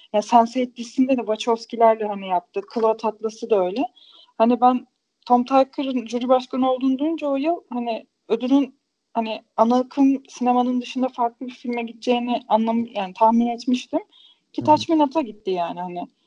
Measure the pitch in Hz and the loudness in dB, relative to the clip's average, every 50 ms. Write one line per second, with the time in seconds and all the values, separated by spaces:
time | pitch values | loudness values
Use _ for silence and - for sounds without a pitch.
0 | _ _ - 208 214 - 247 233 226 226 - 254 247 247 _ - 233 - - - | _ _ -2 -2 0 4 4 4 4 4 0 -4 -4 -4 _ -14 -14 -10 0 0
1 | 262 254 269 240 220 196 220 220 - 247 233 226 - - - 220 233 226 226 220 | 2 2 2 -2 0 -4 -4 -4 -2 -2 -2 -2 -4 -8 -2 2 4 4 4 2
2 | 214 208 202 196 196 190 185 175 - _ - 196 196 - - 240 220 220 220 220 | -2 -6 -6 -8 -6 -4 -4 -4 -4 _ -10 -10 -10 -6 -6 -2 0 0 0 0
3 | - 220 214 - 214 220 220 - 240 233 226 196 180 180 190 240 320 - _ _ | -2 -6 -6 -4 -8 -8 -8 -8 -4 0 0 0 0 0 -2 -4 -6 -6 _ _
4 | _ _ _ - _ _ _ - 226 233 247 226 240 247 254 247 - _ _ _ | _ _ _ -20 _ _ _ 0 2 2 2 4 4 2 2 2 -4 _ _ _
5 | _ _ _ _ _ - 247 247 247 247 277 269 269 269 - - 277 269 254 254 | _ _ _ _ _ 0 2 2 2 2 4 2 2 2 0 -8 -6 -4 -4 -4
6 | 220 220 233 247 240 247 262 254 254 - - 262 254 262 262 254 262 269 262 254 | -6 -4 -6 -4 0 2 2 2 2 -2 -2 0 0 0 0 0 0 -2 0 0
7 | 285 320 330 311 302 285 277 269 277 320 349 339 - - 240 247 240 240 220 - | -2 -4 -4 -4 -4 -4 -2 -2 0 -2 -2 -2 -4 -10 -8 -8 -6 -6 -6 -8
8 | - _ _ _ _ - 214 214 240 254 269 285 277 254 - _ _ _ _ _ | -8 _ _ _ _ -4 -4 -2 0 2 2 2 2 0 -6 _ _ _ _ _
9 | _ _ - 233 226 220 220 - _ _ - - 220 226 247 254 254 254 - 285 | _ _ -6 -6 -6 -4 -6 -10 _ _ 0 0 2 4 4 2 0 -2 0 2
10 | 277 269 277 254 - _ - - 240 247 247 247 247 247 247 247 240 247 - 254 | 2 4 2 0 -4 _ -12 -4 -2 0 2 2 0 0 -2 -4 -6 -6 -4 -4
11 | 254 262 - - 240 233 233 - 269 247 - - - 240 240 240 233 226 - - | -4 -4 -2 -2 -4 -4 -4 -8 -14 -14 -14 -12 -8 -8 -6 -6 -6 -8 -10 -8
12 | - 247 247 240 240 247 240 220 - - 196 220 226 226 226 233 233 226 - 202 | -2 -2 -2 0 0 -2 -4 -4 -2 0 0 0 2 2 0 -2 -2 -4 -6 -8
13 | 196 185 185 - 226 220 233 233 233 240 240 233 - - 247 247 - - - 339 | -8 -8 -2 2 4 4 4 4 2 0 -2 -6 -2 -2 -2 -2 -4 -4 -6 -6
14 | 427 _ _ - _ _ _ _ _ _ - - - 302 302 302 - - 330 311 | -6 _ _ -20 _ _ _ _ _ _ -10 -4 2 4 4 4 4 0 2 2
15 | 294 277 - 320 285 214 208 - - 190 185 180 170 170 175 175 180 180 175 175 | 2 2 0 -2 -4 -4 -8 -10 -6 -4 -4 -2 -4 -6 -6 -8 -10 -8 -8 -10
16 | 175 - _ _ _ | -10 -12 _ _ _